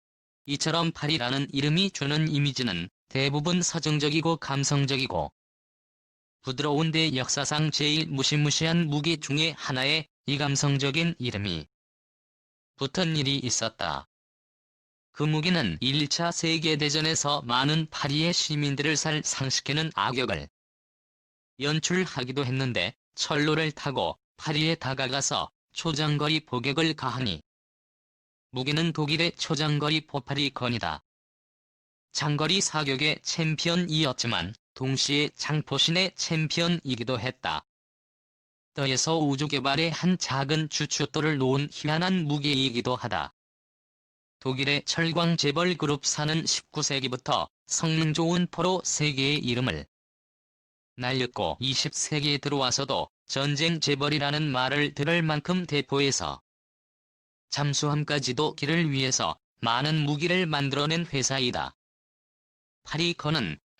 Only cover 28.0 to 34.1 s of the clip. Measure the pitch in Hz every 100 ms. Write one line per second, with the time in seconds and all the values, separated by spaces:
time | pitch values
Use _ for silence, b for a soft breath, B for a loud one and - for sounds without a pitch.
28 | _ _ _ _ _ 127 131 151 165 151
29 | 147 156 170 - - 151 156 147 147 156
30 | - 143 - 139 139 - 123 117 85 76
31 | _ _ _ _ _ _ _ _ _ _
32 | _ - 147 147 156 190 - 156 143 131
33 | 151 - - - 160 156 170 175 175 156
34 | 151